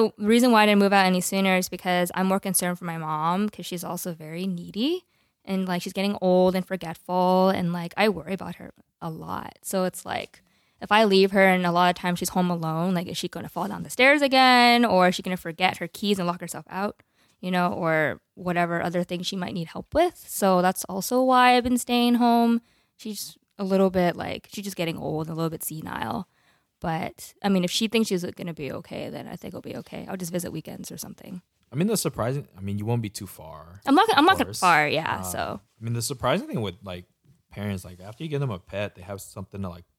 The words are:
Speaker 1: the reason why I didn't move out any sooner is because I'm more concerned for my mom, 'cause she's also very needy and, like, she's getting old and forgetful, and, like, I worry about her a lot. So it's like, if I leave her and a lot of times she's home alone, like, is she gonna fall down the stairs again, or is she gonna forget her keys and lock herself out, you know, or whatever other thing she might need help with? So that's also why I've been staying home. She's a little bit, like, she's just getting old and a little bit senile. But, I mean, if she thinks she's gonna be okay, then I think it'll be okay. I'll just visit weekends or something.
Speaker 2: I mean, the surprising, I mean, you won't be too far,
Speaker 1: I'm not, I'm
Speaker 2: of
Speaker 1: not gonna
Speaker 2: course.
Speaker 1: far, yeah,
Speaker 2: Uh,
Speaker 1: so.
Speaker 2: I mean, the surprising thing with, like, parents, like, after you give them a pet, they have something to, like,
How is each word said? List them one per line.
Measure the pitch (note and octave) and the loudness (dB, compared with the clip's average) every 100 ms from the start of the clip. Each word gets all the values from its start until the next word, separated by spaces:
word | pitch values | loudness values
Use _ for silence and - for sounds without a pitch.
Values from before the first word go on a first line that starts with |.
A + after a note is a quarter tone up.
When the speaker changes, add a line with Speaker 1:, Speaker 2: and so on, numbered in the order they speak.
| A3 - | 4 2
Speaker 1:
the | G#3 | 4
reason | A#3 B3+ | 6 6
why | A3+ | 6
I | G#3 | 6
didn't | G3+ | 6
move | G3+ | 6
out | G3 F#3 | 6 4
any | F#3 | 2
sooner | F3+ G3 F#3+ F#3 | 0 0 2 2
is | F#3 | 0
because | F3+ F#3 F3+ F3 - | -4 -2 0 0 0
I'm | F#3+ | 0
more | F#3+ | 0
concerned | G3 F3+ F3+ F3 | -2 -2 -2 -4
for | F3 | -6
my | E3 | -8
mom, | D#3 D#3 E3 F3+ G#3 | -4 -2 0 0 -2
'cause | - F3 | -6 -10
she's | F3+ | -10
also | E3+ F3 F#3+ | -8 -8 -8
very | E3 D#3 E3 F#3+ | -10 -10 -8 -6
needy | F3 F3 F#3+ C4 F4+ - _ _ _ - | -6 -8 -4 -2 -2 -8 _ _ _ -6
and, | F#3+ F#3 | -4 -2
like, | F3+ | -4
she's | F#3+ | -4
getting | F#3+ G3 G3+ | -4 -4 0
old | F#3 F3+ F#3 F#3 | 4 4 4 2
and | F3+ | -4
forgetful, | F#3+ E3 D#3+ - F3+ F3+ F#3 F#3 | -6 -8 -12 -4 0 4 4 4
and, | G3 F3 | 2 -2
like, | F3 E3+ - | -4 -6 0
I | G#3+ | 0
worry | F3 D#3 | 0 -6
about | F#3 F3 F3 | -8 -8 -14
her | - - _ _ | -16 -20 _ _
a | E3+ | -12
lot. | D#3+ D#3+ F3+ - - | -10 -10 -10 -10 -14
So | - F#3+ F#3 | -6 -2 -2
it's | - F#3+ | -4 -8
like, | - - _ _ _ _ _ | -8 -8 _ _ _ _ _
if | A3 | 2
I | G#3 A3 | 4 6
leave | F#3+ F#3+ | 6 4
her | G3 F#3+ | 6 6
and | F#3 F3 | 4 2
a | |
lot | F3 F3+ | 4 4
of | F3+ | 2
times | F3+ F3 | -2 -2
she's | F3 | -2
home | F#3 F3+ | 0 0
alone, | F3 D#3+ D#3+ F3 | 0 -2 -2 -2
like, | F3+ F3 | -2 -4
is | - | -8
she | F3 | -8
gonna | E3+ E3 | -8 -10
fall | - F#3 | -6 -6
down | F3 | -6
the | E3+ | -6
stairs | - C4 D4 | 2 4 4
again, | C#4 C4 B3+ B3 A#3+ A#3+ | 4 4 6 6 6 6
or | A#3 F#3 F3+ | 4 4 4
is | F#3 | 2
she | |
gonna | F#3 F3+ | -4 -6
forget | E3+ E3 F#3 - | -6 -2 -2 -2
her | E3+ | -8
keys | - G3+ G3 | -4 -2 0
and | F3 | 0
lock | F3 | -4
herself | E3+ - - | -8 -12 -12
out, | F3+ G3+ - _ _ _ _ | -6 -6 -8 _ _ _ _
you | F3+ | -4
know, | F3+ F3 | 0 0
or | - E3 D#3 D3 F2 _ | 0 0 2 0 -2 _
whatever | - F3+ F3 E3+ E3+ | -10 -4 0 0 -2
other | F3 F3 | -2 -2
thing | F3 F3+ | -4 -6
she | F3+ G3 | -6 -6
might | F3+ | -6
need | F3 E3 | -6 -8
help | - - | -10 -4
with? | C#4 F4 - - | 0 0 -2 -12
So | - G3 F3+ | 0 2 4
that's | F#3 F#3+ - | 2 0 -6
also | F#3+ - B3 | -6 -2 2
why | B3+ B3+ B3 B3 | 4 6 6 4
I've | |
been | B3 B3 | 2 -2
staying | - A#3+ A#3+ A#3+ | 0 0 2 4
home. | A#3+ A#3 A#3 A#3 - _ _ _ | 4 4 4 2 -2 _ _ _
She's | A3 G#3 - - _ - | -12 -10 -12 -16 _ -8
a | |
little | F#3+ F#3+ F#3+ | 0 4 4
bit, | F#3 F3 - | 4 2 0
like, | - - - | -6 -8 -12
she's | - G3+ | -12 -10
just | F#3 | -6
getting | E3 E3 | -6 -4
old | C#3+ D#3 D#3+ | -6 -6 -6
and | |
a | D#3+ | -4
little | E3 | -4
bit | E3 | -4
senile. | - D#3 - - A2+ - F3+ _ _ _ _ _ | -10 -10 -10 -6 -4 -6 -8 _ _ _ _ _
But, | F3 D#3+ - - - - | -6 -4 -6 -10 -20 -6
I | G3+ | 0
mean, | F#3+ | 2
if | F3 | 0
she | - A3 | 0 0
thinks | A3+ A3 | 0 0
she's | F#3 | -2
gonna | F3+ - F3+ | -4 -10 -10
be | D#3+ C3+ | -8 -10
okay, | - - G#3+ A#3 | -10 -12 -12 -10
then | C#3 - | -12 -12
I | F3+ | -14
think | A3+ | -14
it'll | - | -14
be | - - | -12 -12
okay. | - - - | -12 -14 -10
I'll | F#3+ | -10
just | F3 | -6
visit | F3 F3 | -6 -6
weekends | D#3+ - F3+ - | -10 -12 -14 -14
or | F3 | -14
something. | - - - F#3 - _ _ | -16 -16 -16 -18 -18 _ _
Speaker 2:
I | C3 | -4
mean, | G3+ | -2
the | G#3+ | 0
surprising, | D#3+ - A2+ C#3+ - - | -2 -4 -4 -4 -8 -12
I | |
mean, | G2 G2+ | -8 -4
you | G#2+ | -2
won't | A#2+ | -2
be | A2 | -4
too | - F#2+ | -8 -14
far, | - D#2 D#2 D#2+ F#2 - | -16 -18 -18 -20 -8 2
Speaker 1:
I'm | C#4+ | 4
not, | A4 | 6
I'm | C#4+ | 6
Speaker 2:
of | D#4+ | 4
Speaker 1:
not | F#4+ | 4
gonna | G#3 | 0
Speaker 2:
course. | G#3 | 2
Speaker 1:
far, | F3+ D#3 D3 | 4 4 4
yeah, | C3+ D#3+ - | 0 -2 -4
Speaker 2:
Uh, | |
Speaker 1:
so. | F#2 - D2+ - - _ | -6 -4 -6 -8 -12 _
Speaker 2:
I | |
mean, | A2+ | -6
the | A#2+ | -4
surprising | A#2 C3 B2 E3+ D#4 | -4 -2 0 0 -2
thing | G#3 | -4
with, | G2+ F2+ | -4 -8
like, | G2 F2+ F2 _ _ _ _ | -12 -14 -14 _ _ _ _
parents, | - G#2 F#2+ | -10 -6 -6
like, | F#2 F2+ | -10 -16
after | F#2+ A#2 | -18 -12
you | D#3 | -6
give | C#3+ | -4
them | C#3 | -4
a | F#2 | -6
pet, | - G2 G2+ - | -8 -6 -6 -8
they | |
have | F2+ G2 | -14 -14
something | - - F#2+ G2 | -14 -14 -12 -8
to, | F#2+ | -10
like, | F2 - | -10 -18